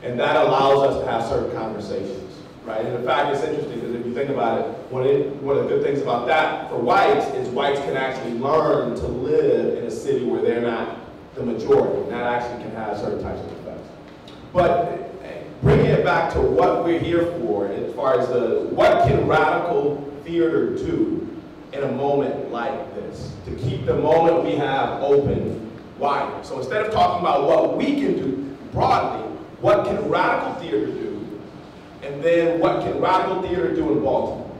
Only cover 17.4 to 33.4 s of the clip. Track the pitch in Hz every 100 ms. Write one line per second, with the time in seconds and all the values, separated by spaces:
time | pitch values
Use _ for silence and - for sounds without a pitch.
17.4 | - 104 - - - - 135 123 - 123
18.4 | 113 - - - - - - 208 - 156
19.4 | - 170 170 143 143 139 - - 170 170
20.4 | 165 - - - - - - - - -
21.4 | - - - 139 135 123 139 143 127 -
22.4 | - 120 120 - - 208 - - - -
23.4 | - - - - - 156 151 165 170 170
24.4 | - 147 - 202 - - 143 143 - -
25.4 | - - - - - - 135 - - -
26.4 | - - - 214 - - - 180 170 -
27.4 | 165 156 - - - - - 175 135 127
28.4 | - - - - - - - - - -
29.4 | - - - - - - - - - -
30.4 | - - 170 - - - 113 104 - 104
31.4 | - - - - - - 139 143 165 170
32.4 | 165 165 - - - - 170 - 185 185